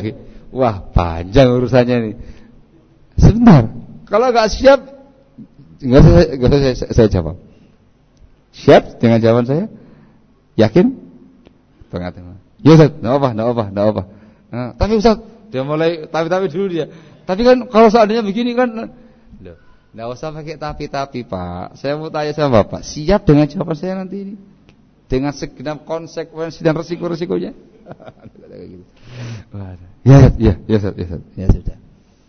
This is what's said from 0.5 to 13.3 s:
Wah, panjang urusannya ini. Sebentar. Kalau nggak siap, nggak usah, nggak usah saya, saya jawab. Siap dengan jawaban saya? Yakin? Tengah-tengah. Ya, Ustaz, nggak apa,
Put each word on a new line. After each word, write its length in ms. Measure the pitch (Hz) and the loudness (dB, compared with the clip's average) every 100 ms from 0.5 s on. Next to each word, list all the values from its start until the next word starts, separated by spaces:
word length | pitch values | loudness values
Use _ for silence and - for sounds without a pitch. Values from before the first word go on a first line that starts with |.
Wah, 280 | 127 123 98 - | -4 -4 -4 -4
panjang 580 | - 85 82 90 117 127 | -2 -2 -6 -2 2 2
urusannya 440 | 123 123 127 120 123 | 2 2 2 2 -2
ini. 120 | 110 98 - - - _ _ _ _ _ _ - | -4 -10 -18 -20 -20 _ _ _ _ _ _ 4
Sebentar. 500 | - 214 233 151 113 - - - - | 4 6 6 6 4 -6 -16 -20 -4
Kalau 240 | 208 254 | 0 2
nggak 180 | 233 214 | 2 0
siap, 260 | - 254 277 - - - _ _ - - _ - - | 2 4 4 0 -20 -20 _ _ -20 -20 _ -20 -10
nggak 160 | 131 131 | 2 6
usah, 120 | 151 170 175 139 | 6 6 2 0
nggak 120 | 123 | 0
usah 120 | 143 | 2
saya, 140 | 135 123 - 113 | 0 -2 -2 2
saya 140 | 107 | 2
jawab. 240 | 98 80 85 - _ _ _ _ _ _ _ _ _ _ - | 2 -4 -10 -18 _ _ _ _ _ _ _ _ _ _ -2
Siap 400 | - - - - | 4 4 2 -2
dengan 240 | 117 117 | 2 2
jawaban 240 | 113 120 120 | 2 2 0
saya? 200 | 151 214 - - _ _ _ _ _ _ - | -4 -6 -12 -20 _ _ _ _ _ _ -2
Yakin? 400 | 107 - 233 262 - - - _ _ _ _ _ _ | 2 2 0 -2 -14 -20 -20 _ _ _ _ _ _
Tengah-tengah. 480 | 92 87 90 87 92 _ _ 135 | -12 -10 -14 -20 -20 _ _ 6
Ya, 80 | |
Ustaz, 180 | 160 147 - | 6 6 0
nggak 160 | 104 | -4
apa, 160 | 139 139 | -2 -2